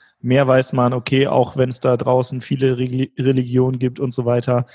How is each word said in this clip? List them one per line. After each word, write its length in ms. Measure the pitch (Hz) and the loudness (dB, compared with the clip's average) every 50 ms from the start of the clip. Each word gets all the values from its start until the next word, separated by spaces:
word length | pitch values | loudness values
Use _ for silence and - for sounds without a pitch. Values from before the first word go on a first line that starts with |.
| _ _ _ _ | _ _ _ _
mehr 280 | - 120 127 139 139 131 | -2 0 2 2 4 4
weiß 240 | 131 131 131 - | 4 2 2 0
man, 220 | - 127 123 123 127 | 0 0 0 0 0
okay, 340 | 123 - - 139 131 135 - | -2 -2 0 0 0 2 2
auch 280 | - 127 123 - - | 2 0 0 0 0
wenn's 220 | 135 127 127 120 - | -2 -2 -2 -2 -2
da 180 | - 131 123 | 0 0 0
draußen 440 | 117 123 127 127 127 123 - 135 123 | 0 0 0 0 0 0 -2 -6 -10
viele 360 | - - 143 131 135 131 127 | -6 -6 -2 0 0 0 0
Reli-, 360 | 120 127 123 127 131 131 - _ | 0 -4 -4 -4 -4 -4 -4 _
Religionen 640 | - 127 135 131 127 123 120 123 127 127 131 131 120 | -2 0 0 2 2 0 0 2 2 2 2 0 -2
gibt 220 | 127 127 127 - | -2 -4 -4 -4
und 120 | 139 127 | -6 -6
so 120 | 120 135 120 | -4 -2 0
weiter, 420 | 120 120 120 117 127 123 120 120 - | 0 0 0 0 0 0 0 -2 -4